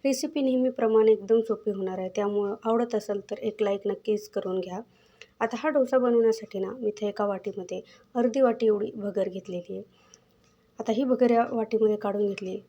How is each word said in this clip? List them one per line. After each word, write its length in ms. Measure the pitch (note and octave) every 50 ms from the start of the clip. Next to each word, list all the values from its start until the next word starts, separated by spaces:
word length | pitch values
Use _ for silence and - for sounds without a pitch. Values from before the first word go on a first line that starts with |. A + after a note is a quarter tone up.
| -
रेसिपी 360 | C4+ C4 C4 - D4 - D4
नेहमीप्रमाणे 680 | C4+ C4 B3+ B3+ B3+ C4 B3 - A#3+ A3 A3 A3 A3 A3
एकदम 300 | A3 G3 G3 G3 A3+ A#3
सोपी 300 | A3 - G#3+ G#3 - G#3+
होणार 260 | G3 G3 F#3+ F#3 F#3
आहे, 120 | F#3+ F#3 F#3
त्यामुळं 460 | F#3 G#3 G3+ G3+ G#3 G#3 G3+ G3 G#3+ - -
आवडत 320 | A3+ A3+ A#3 A#3+ A#3+ A3+
असेल 240 | G#3+ G#3 - G#3 G3+ G3 -
तर 60 | G#3
एक 260 | - - A3 G#3 - A3
लाईक 180 | G3+ G3+ G3+ -
नक्कीच 440 | G#3 G3 - _ - G#3+ G3+ - -
करून 300 | - G3+ F#3+ F#3+ F#3 F#3+
घ्या. 220 | F3+ F3+ F3+ G3+ A#3+ _ _ _ _ _ _ _ - _ _ _
आता 160 | A3+ A3+ A#3+ A3+
हा 100 | - D#4
डोसा 280 | D4 C#4+ B3+ B3+ C4+
बनवण्यासाठी 640 | C4 B3 B3 A#3+ A#3 A3+ A3+ A3 A3 A3 - - G3
ना, 100 | F#3+ F#3+
मी 180 | A3+ C4 A#3+
इथे 200 | G#3 G#3+ G#3 G#3+
एका 180 | G#3 G3+ - G#3
वाटीमध्ये 560 | G3+ G3 F#3 - G#3 F#3 G3+ F3+ - F#3 F#3 - - - - _ _ _
अर्धी 260 | B3 A#3 B3 A3 C4+
वाटी 240 | C4 A#3+ A3+ A#3 A#3
एवढी 260 | A3 G#3 G3+ G#3+ - -
भगर 340 | A3 G3 G#3 F#3 G3+ F#3+ -
घेतलेली 440 | F3+ F#2+ - - F2+ F2 F3 - F#2+
आहे. 100 | F#2+ G#3+ _ _ _ _ _ - _ _ _ _ _ _ _ _ _ _ _ _ -
आता 120 | A3 -
ही 120 | A3 A3+ C#4
भगर 280 | B3 B3+ B3 B3+ A#3+
या 140 | A#3 A#3 A#3 -
वाटीमध्ये 440 | - A3+ A3 A3 A3+ G#3+ A3 G#3+ G#3+
काढून 320 | G#3 - G3+ G3 G3+ G#3
घेतली 320 | G3+ G3 - G3 F#3 F#3+ G3+ -